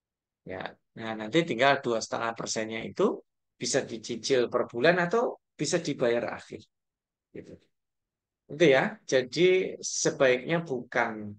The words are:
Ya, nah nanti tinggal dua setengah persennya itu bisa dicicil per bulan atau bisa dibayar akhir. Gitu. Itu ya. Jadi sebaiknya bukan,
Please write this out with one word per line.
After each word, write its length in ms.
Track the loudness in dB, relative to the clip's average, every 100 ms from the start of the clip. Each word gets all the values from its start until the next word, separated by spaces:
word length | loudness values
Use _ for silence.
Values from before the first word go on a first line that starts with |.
| _ _ _ _
Ya, 240 | -12 -10 -10 -14 _ -12
nah 160 | -8 -8
nanti 320 | 0 0 0
tinggal 320 | 2 2 2
dua 240 | 0 -2
setengah 320 | -4 -4 -4 -6
persennya 480 | -6 -6 -6 -8
itu 400 | -6 0 0 0 -10 _ _ _
bisa 280 | -2 -2
dicicil 680 | -2 -8 -8 -8 2 2 4
per 160 | 0 -2
bulan 280 | 2 2 4
atau 400 | 2 0 0 -4 _ -6
bisa 240 | -2 0
dibayar 560 | -2 0 0 0 -2 -8
akhir. 280 | -12 -18 -18 _ _ _ _ _ _
Gitu. 220 | -18 -16 -20 _ _ _ _ _ _ _ _ -14
Itu 140 | 4 6
ya. 340 | 6 2 -4
Jadi 720 | 0 0 0 2 4 4 0 -6
sebaiknya 840 | -8 -2 -2 4 4 4 0 -4
bukan, 680 | -2 -8 -4 -2 -2 -4 -10